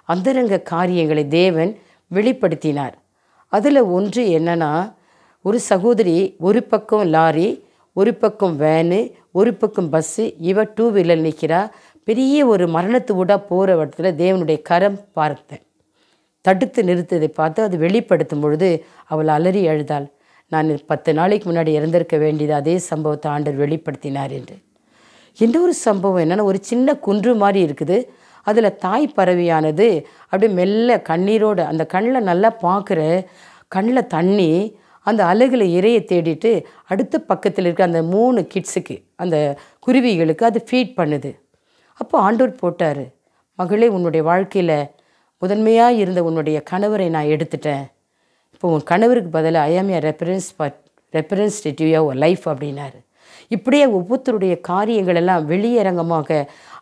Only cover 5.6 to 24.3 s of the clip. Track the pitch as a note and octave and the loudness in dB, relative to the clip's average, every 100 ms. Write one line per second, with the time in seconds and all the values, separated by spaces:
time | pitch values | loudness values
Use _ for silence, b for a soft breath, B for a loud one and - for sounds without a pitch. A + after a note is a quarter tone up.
5.6 | - G3 G#3 A#3 G3 E3 E3+ - E3+ A3 | 0 0 2 2 2 2 0 -2 0 0
6.6 | - G#3+ G#3 G#3+ G3 D#3+ E3 D#3 F#3 - | 0 -4 0 0 2 4 4 2 0 -4
7.6 | b b b - G3+ - A3 G#3+ F#3+ D3+ | b b b 0 0 2 -2 0 -2 0
8.6 | D3+ D#3+ E3+ F#3 B3 b b F3+ A3 A3+ | 0 2 2 0 -2 b b 0 0 2
9.6 | G#3+ G#3 E3+ D#3+ D#3 - A3 - E3 F#3+ | -4 -2 -2 -2 -2 -4 -6 -4 -2 0
10.6 | G#3+ G#3+ A#3 G3+ E3+ E3 D#3+ D#3 D#3+ E3 | -2 0 0 2 2 2 0 -2 -2 -2
11.6 | G#3 B B B - A3+ C4 C#4+ C#4 G3+ | -2 B B B -4 0 2 2 2 2
12.6 | F3 E3 F3+ B3 B3 G3 F#3 G3+ - F3+ | 2 0 0 -2 0 -2 2 0 0 -2
13.6 | F#3+ F3 D3+ - E3+ D#3 F3 F#3+ D#3+ D3+ | 2 2 0 -2 -4 0 0 0 0 -2
14.6 | - F3 G3+ G3 - - D3+ C#3+ _ C#3 | 0 2 2 -2 -10 -4 -4 -4 _ -20
15.6 | _ _ _ _ _ _ _ _ - F#3+ | _ _ _ _ _ _ _ _ 0 2
16.6 | C4 - F#3+ F3 F3 F3 D#3 D#3 D#3+ D#3 | 0 0 0 0 0 -2 -2 -2 -2 0
17.6 | A3 F3+ E3 G3+ A#3 E3+ F3 D3+ D3 D3+ | -2 0 0 0 0 0 0 -2 0 2
18.6 | F#3 E3 B B B D#3 D#3 D3+ F3 F#3+ | 2 0 B B B -2 0 2 2 2
19.6 | F3 D#3 D3 D3 C#3+ _ b b b D#3+ | 0 0 -2 -6 -6 _ b b b -2
20.6 | D#3 D3 - D3 - D#3 F3+ G3+ F3+ E3+ | 0 -2 -4 -4 -2 0 2 0 -2 -2
21.6 | D#3+ D3+ D#3 F3 E3 D#3 D3+ D3+ D3 D3+ | 0 0 -2 -4 -2 -2 0 -2 -2 -2
22.6 | C#3+ F3+ F3 D#3 D#3 D3+ D3+ D3 D3 C#3 | 0 -2 -4 -6 -4 -4 -6 -4 -4 -2
23.6 | C#3+ D#3 D#3+ C3+ D3 C#3 C#3 | -2 -2 -6 -10 -8 -8 -8